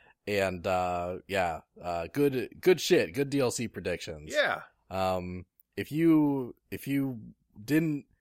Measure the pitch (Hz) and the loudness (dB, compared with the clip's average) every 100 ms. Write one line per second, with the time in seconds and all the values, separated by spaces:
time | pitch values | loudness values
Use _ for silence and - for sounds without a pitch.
0 | _ _ - 101 95 92 95 92 90 90 | _ _ -2 2 2 0 0 0 2 0
1 | 87 92 - 95 87 78 - - 87 85 | -4 -6 -4 0 0 -2 -10 -12 -6 -4
2 | 85 139 143 127 107 - - 175 - 170 | -4 2 2 2 -4 0 2 4 4 4
3 | 92 98 139 139 123 - 113 - 90 85 | 4 -2 -2 0 0 0 -6 -6 -4 -4
4 | - 76 76 294 226 101 - _ - 95 | -6 -12 -6 -2 0 -2 -8 _ -8 -2
5 | 92 92 90 90 90 _ _ - 101 147 | 0 0 -2 -8 -12 _ _ -10 -4 2
6 | 165 156 147 139 120 - _ 92 - 139 | 6 6 4 2 -4 -10 _ -10 -2 -2
7 | 135 120 117 - _ - 107 151 165 147 | -2 -4 -12 -20 _ -14 0 2 2 -2
8 | - _ | -6 _